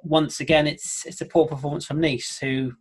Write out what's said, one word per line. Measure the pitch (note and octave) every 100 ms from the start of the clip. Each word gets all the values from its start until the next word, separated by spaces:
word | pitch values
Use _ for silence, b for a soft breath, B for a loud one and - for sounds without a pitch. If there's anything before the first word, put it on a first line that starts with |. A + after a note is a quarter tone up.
once | E3 D#3 D3+ -
again, | F#3 D#3 D3+
it's, | D3 - - -
it's | F3+
a | D#3+
poor | E3+ D#3
performance | C#3+ C#3+ D3 -
from | D3
Nice, | D#3+ B2 - -
who, | C3+ C3 B2+ B2